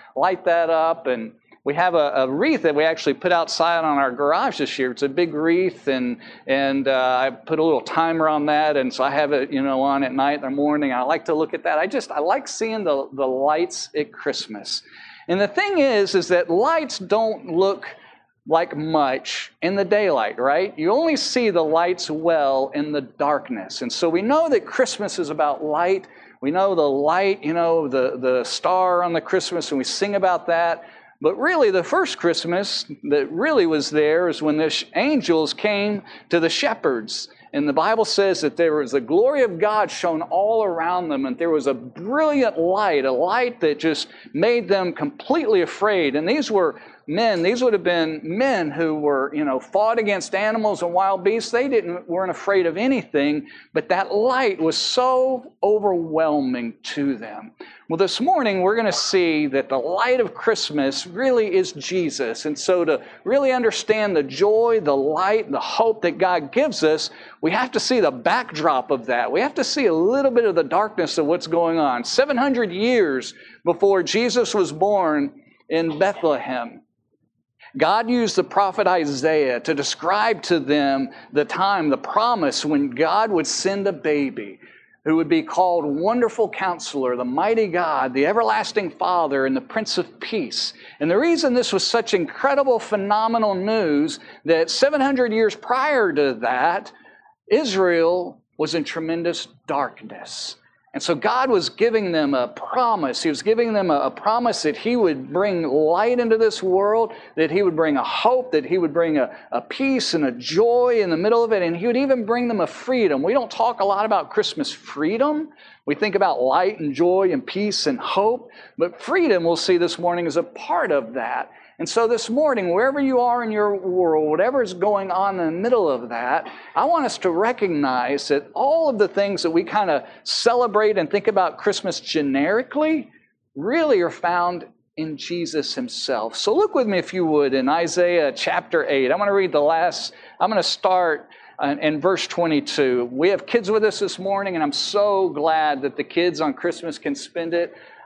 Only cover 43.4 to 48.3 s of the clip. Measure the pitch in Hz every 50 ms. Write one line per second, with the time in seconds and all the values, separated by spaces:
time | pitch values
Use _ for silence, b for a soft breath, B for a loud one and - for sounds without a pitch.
43.4 | 254 247 233 - 170 156 143 147 - 165 151 - - B B B B B - 143
44.4 | 180 226 240 240 202 175 202 196 185 175 - - 156 147 - - - - 269 339
45.4 | 294 214 220 180 165 - - - 196 214 208 185 160 139 127 147 156 185 254 311
46.4 | 240 - 220 196 175 151 B B B B B B B - 151 202 233 226 202 175
47.4 | 165 185 233 240 254 247 214 190 165 175 175 170 160 160 156 151 - 160